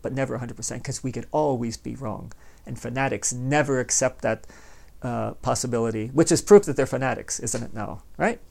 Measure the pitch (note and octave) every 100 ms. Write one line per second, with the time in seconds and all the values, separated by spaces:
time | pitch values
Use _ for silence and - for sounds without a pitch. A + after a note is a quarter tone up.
0 | - C3 C3 A#2+ B2 - - A#2+ C3+ B2+
1 | C3 A2+ - D#3 D3+ B2+ A#2 A2+ B2 A#2
2 | C3+ G2+ A2+ - - - - A#2+ A#2+ B2
3 | C3+ A2+ - B2 B2+ D3 C#3+ C3 B2 -
4 | B2+ - A#2 A2+ - - - - - -
5 | B2+ A#2 A2 - B2+ B2 C3+ A#2 A#2 A2
6 | A2 C3+ E3 D#3+ - G#3 G3+ C#3 C3+ C3
7 | C3 A#2 - - A#2+ A#2 A2+ A#2 G2+ F2+
8 | - - F#3 - -